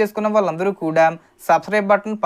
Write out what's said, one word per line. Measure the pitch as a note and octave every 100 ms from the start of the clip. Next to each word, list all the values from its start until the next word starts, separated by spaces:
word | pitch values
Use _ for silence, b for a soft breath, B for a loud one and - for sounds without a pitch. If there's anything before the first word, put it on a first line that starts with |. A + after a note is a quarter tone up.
చేసుకున్న | G#3 G#3+ G#3+
వాళ్ళందరూ | G#3+ F3+ D#3+ G3 F#3+
కూడా | D#3+ D#3+ E3 E3 b b -
సబ్స్క్రైబ్ | D#3+ - G#3 G3+
బటన్ | G3+ G#3+ G#3+